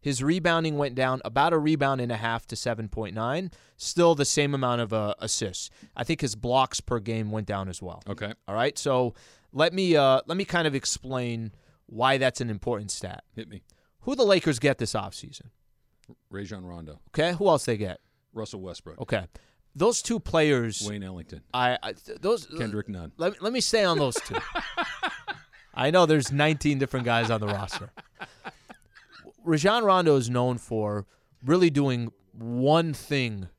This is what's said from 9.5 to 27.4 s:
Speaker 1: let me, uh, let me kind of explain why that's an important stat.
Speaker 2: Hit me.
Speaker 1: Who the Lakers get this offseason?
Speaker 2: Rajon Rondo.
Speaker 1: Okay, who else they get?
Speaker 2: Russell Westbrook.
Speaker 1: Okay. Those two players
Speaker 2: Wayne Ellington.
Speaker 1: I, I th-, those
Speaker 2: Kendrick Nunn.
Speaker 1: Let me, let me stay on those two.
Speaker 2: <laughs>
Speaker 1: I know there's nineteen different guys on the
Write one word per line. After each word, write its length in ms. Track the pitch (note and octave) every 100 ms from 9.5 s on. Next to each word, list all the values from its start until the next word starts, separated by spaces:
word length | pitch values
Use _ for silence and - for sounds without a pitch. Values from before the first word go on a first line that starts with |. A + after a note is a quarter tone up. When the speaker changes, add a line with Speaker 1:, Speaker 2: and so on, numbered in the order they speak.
Speaker 1:
let 200 | C3 D#3+
me, 220 | F#3 F#3 D#3
uh, 260 | C3+ C3 -
let 120 | F3
me 80 | G3
kind 220 | F3 D#3+
of 80 | C3+
explain 800 | - - B2+ C3 B2 A#2 A2+ - _ _ _
why 320 | A2 B2+ C3+
that's 240 | C3 -
an 80 | A#2+
important 420 | G#2 - A2+ G#2
stat. 320 | - F#2 - - -
Speaker 2:
Hit 120 | F2+
me. 160 | G2 _ _ _ _
Speaker 1:
Who 140 | - C4
the 100 | A3
Lakers 340 | F#3+ D#3+ B2+
get 180 | C#3+ C3+
this 140 | A2+
offseason? 540 | - G2+ - - - - _ _ _ _ _ _ - _
Speaker 2:
Rajon 360 | F#2+ G2+ G2 F2+
Rondo. 340 | E2+ D#2+ D2+ -
Speaker 1:
Okay, 240 | - D#3+
who 140 | F3 G3
else 180 | D3+ -
they 120 | A2
get? 220 | G2+ - _ _ _
Speaker 2:
Russell 280 | A2 A2 G2+
Westbrook. 380 | F#2 E2+ - D#2
Speaker 1:
Okay. 260 | - A2 F#2 - _ _ _ C#3
Those 260 | F#3+ A#3
two 180 | - A3+
players 680 | - E3 D3+ C3+ A#2 G#2 G#2
Speaker 2:
Wayne 160 | G#2
Ellington. 380 | F#2+ F2+ - D#2+ -
Speaker 1:
I, 240 | B2 B2 B2
I 120 | -
th-, 260 | G2 - A2+
those 260 | E3 A#3 - D#3
Speaker 2:
Kendrick 320 | A2+ G#2 G2+
Nunn. 220 | F#2+ E2+ -
Speaker 1:
Let 160 | E3+
me, 40 | G#3
let 120 | F#3
me 80 | B3
stay 220 | - A3+
on 140 | G3 E3
those 180 | C#3 A3
two. 200 | - A4
Speaker 2:
<laughs> 1300 | - F4+ - - E4 - F#4 - - - - - _
Speaker 1:
I 180 | - C3
know 160 | F3 E3+
there's 240 | D#3 C3
nineteen 480 | C#3 D3 D#3 D3 C#3+
different 260 | C3+ C3 A#2+
guys 240 | A#2 A2+
on 100 |
the 60 | A2+